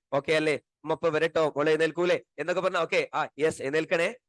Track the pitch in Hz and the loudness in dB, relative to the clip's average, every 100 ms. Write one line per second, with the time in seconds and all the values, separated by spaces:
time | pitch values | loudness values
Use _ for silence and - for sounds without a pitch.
0 | _ 139 151 156 156 135 - _ 151 160 | _ -4 0 0 2 -2 -6 _ -6 -2
1 | 165 151 160 160 151 143 151 156 160 165 | 0 0 0 2 0 0 0 2 0 0
2 | 180 170 - - 160 180 180 180 165 175 | 0 0 -4 -8 -4 -2 -2 -2 0 0
3 | 143 147 143 - 156 - 131 156 156 170 | -2 -4 -6 -2 -2 -2 -2 -2 0 0
4 | 180 240 | -2 -4